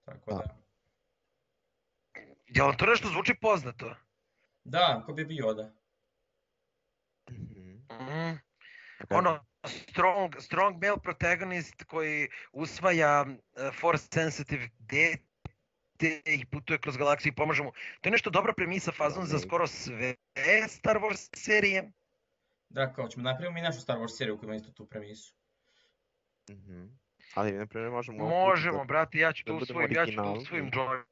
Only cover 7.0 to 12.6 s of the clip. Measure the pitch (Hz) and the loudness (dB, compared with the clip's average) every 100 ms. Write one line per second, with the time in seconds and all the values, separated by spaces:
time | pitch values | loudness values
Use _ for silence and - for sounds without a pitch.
7 | _ _ - 120 90 110 92 98 135 113 | _ _ -20 -14 -14 -16 -20 -20 -18 -14
8 | 131 151 165 160 _ _ - - - - | -10 -6 -6 -8 _ _ -20 -20 -20 -18
9 | - - 180 151 - _ - - - - | 0 4 4 0 -6 _ -14 -14 -8 4
10 | 180 190 185 139 - 165 202 175 196 202 | 4 6 0 -4 -2 2 4 4 0 0
11 | 185 165 170 175 185 180 156 - - 160 | -2 -2 0 0 0 -4 -6 -12 -8 -4
12 | 156 151 139 - - - | -2 -2 -4 -6 -14 -8